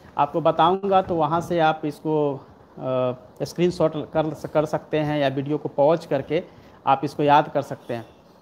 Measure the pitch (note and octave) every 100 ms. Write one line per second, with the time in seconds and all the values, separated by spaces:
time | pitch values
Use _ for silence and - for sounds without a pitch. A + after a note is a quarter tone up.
0 | - - D3 E3+ D#3+ D#3+ D#3+ F#3+ G3 F#3+
1 | F#3 E3+ D3 E3+ E3 F3 D#3 D#3 D3+ -
2 | D#3+ D#3 D3 C3+ - - - - C3 C3
3 | B2+ B2 - - D3 - F3 F3 D#3 D#3
4 | - D#3+ D#3 D3 D#3 D#3 D#3 D3+ - D#3
5 | D3+ D3+ C#3 C3+ C#3 D3 C#3 - C#3+ E3
6 | - C#3 C3+ D#3+ - - - - - C#3+
7 | D3 - D3 D3 D3+ C#3 - C3+ - A#2
8 | A2 - - -